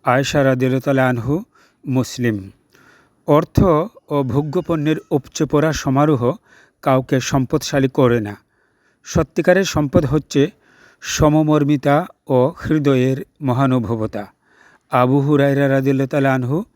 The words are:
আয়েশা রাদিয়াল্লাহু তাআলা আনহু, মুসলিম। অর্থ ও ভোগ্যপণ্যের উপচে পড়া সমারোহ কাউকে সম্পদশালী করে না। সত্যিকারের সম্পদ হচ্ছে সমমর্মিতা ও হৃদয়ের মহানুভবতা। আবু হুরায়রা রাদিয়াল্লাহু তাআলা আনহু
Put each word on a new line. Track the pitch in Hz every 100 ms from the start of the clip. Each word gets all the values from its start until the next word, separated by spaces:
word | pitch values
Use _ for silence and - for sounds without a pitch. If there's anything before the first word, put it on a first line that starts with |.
আয়েশা | - 127 135 151
রাদিয়াল্লাহু | 135 127 131 131
তাআলা | 143 135 127
আনহু, | 123 113 160 226 _ _ _ -
মুসলিম। | 131 120 - 120 104 98 _ _ _ _ _ _ _ -
অর্থ | 147 165 - 196 156 190 - _
ও | 147
ভোগ্যপণ্যের | 131 127 151 180 170 160 147 160 -
উপচে | 151 - - 156
পড়া | 147 156
সমারোহ | 143 143 135 151 135 120 175 _ _ _ _
কাউকে | - 131 127 131
সম্পদশালী | - 139 127 151 - 143 131
করে | 139 127 120
না। | 104 101 _ _ _ _ _ _
সত্যিকারের | - 165 156 - 170 180
সম্পদ | 190 156 147 180 143
হচ্ছে | 151 - 139 151 _ _ _ _ _
সমমর্মিতা | - - 156 151 151 151 143 147 143 143 185 - -
ও | 127 131 175 -
হৃদয়ের | 156 143 131 127 131 - _
মহানুভবতা। | 139 123 139 127 107 113 107 104 101 _ _ _ _ _ _
আবু | 127 127 139
হুরায়রা | 139 147 139 139 139
রাদিয়াল্লাহু | 135 135 135 135
তাআলা | 147 135
আনহু | 131 123 151 226